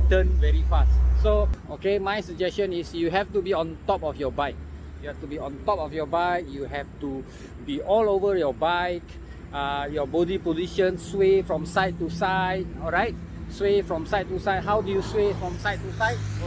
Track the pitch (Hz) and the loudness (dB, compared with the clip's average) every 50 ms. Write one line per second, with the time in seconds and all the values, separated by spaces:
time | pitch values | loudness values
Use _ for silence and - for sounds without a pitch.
0 | - - 185 190 185 185 - - - - - - - - 170 156 - - - - | 6 6 6 6 6 4 4 4 4 4 4 4 4 4 4 6 6 8 8 8
1 | - - - - - 214 214 208 208 190 - - - - 147 - - 190 202 202 | 6 6 6 6 6 6 4 4 4 2 0 -2 -6 -10 -8 -2 0 2 2 2
2 | 190 196 202 214 170 170 175 156 185 180 - 208 202 185 180 170 156 - - 170 | 2 0 0 -2 -2 -4 -4 -2 -2 0 0 0 0 0 0 -2 -4 -4 -2 0
3 | 165 170 170 190 202 - - 208 175 190 190 165 165 160 160 143 - - 196 185 | 0 2 2 2 0 0 0 -2 0 0 0 0 0 -2 -6 -4 -2 0 0 0
4 | 165 151 135 127 143 131 123 - 143 139 - - - - - - - - - - | 0 -4 -4 -2 -4 -2 0 0 -2 -2 -4 -6 -12 -12 -14 -14 -14 -14 -14 -12
5 | 143 147 139 - 160 139 147 156 131 143 139 131 - 208 208 180 156 147 147 156 | -10 -10 -10 -10 -10 -10 -8 -8 -8 -8 -8 -4 -2 0 0 0 -2 -4 -4 -4
6 | 151 147 165 170 175 180 180 175 175 139 135 139 135 123 135 143 139 - - - | -4 -2 0 0 2 2 0 0 -2 -6 -8 -8 -8 -6 -6 -8 -8 -8 -10 -10
7 | 147 139 135 135 127 - - - - - - - - - 139 147 - 175 196 226 | -8 -6 -6 -8 -10 -12 -14 -16 -16 -16 -14 -12 -8 -6 -6 -4 0 2 4 4
8 | 220 208 196 190 190 202 196 180 156 139 123 117 156 165 175 175 180 180 180 170 | 4 4 2 2 2 2 2 2 2 0 0 0 0 2 2 2 0 -2 -2 -6
9 | 165 - - - - - - - - - - 143 143 139 143 143 143 143 151 151 | -8 -12 -14 -16 -16 -16 -16 -16 -14 -10 -6 -4 -4 -2 -2 -4 -4 -4 -2 -2
10 | 143 131 135 165 175 170 190 175 - 175 160 160 180 175 - 202 190 185 180 170 | -2 0 2 2 2 2 0 -2 -2 -2 -2 -2 -2 -2 0 2 2 2 2 0
11 | - - - 196 196 190 190 190 180 170 175 156 165 170 - 196 190 185 170 170 | -4 -4 0 2 4 6 6 4 4 2 -2 -2 -4 -2 0 0 0 0 0 -4
12 | 175 160 170 - 208 185 190 190 185 185 185 190 180 170 - - - 165 160 180 | -4 -4 -2 -2 0 0 2 2 0 0 -2 -2 -4 -6 -8 -8 -4 -2 0 0
13 | 214 233 165 - - - - - - - - - 196 202 202 202 185 - - 214 | 0 0 -2 -6 -10 -12 -12 -12 -12 -10 -6 -2 0 2 2 2 2 0 -2 -4
14 | - - 214 202 185 175 185 180 - 208 190 185 - 196 208 220 196 196 196 196 | -2 -2 -2 -2 0 -2 -4 -4 0 0 0 0 0 0 0 0 2 0 0 -2
15 | 185 - 214 214 208 202 185 - 185 180 175 - - 208 196 180 - 190 - - | -2 0 0 2 2 2 0 -2 -4 -6 -6 -4 -4 -4 -4 -4 -4 -6 -4 0
16 | 220 226 - - - - - - 175 | 0 0 0 -2 -4 -4 -4 -4 -6